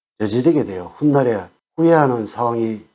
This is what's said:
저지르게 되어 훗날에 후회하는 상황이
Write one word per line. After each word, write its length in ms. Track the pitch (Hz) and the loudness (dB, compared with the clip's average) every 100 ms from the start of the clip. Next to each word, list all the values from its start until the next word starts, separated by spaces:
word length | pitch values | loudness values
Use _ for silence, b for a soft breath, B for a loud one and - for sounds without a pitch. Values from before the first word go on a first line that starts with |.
| _ - | _ -8
저지르게 460 | 107 113 131 151 | -4 0 2 2
되어 300 | 101 92 87 - | -2 -8 -12 -2
훗날에 500 | 147 139 123 107 90 _ _ - | 0 2 2 -2 -6 _ _ 0
후회하는 480 | 165 165 139 120 | 4 4 4 0
상황이 580 | 104 - 120 117 113 107 - | -6 -4 -4 -2 -4 -6 -12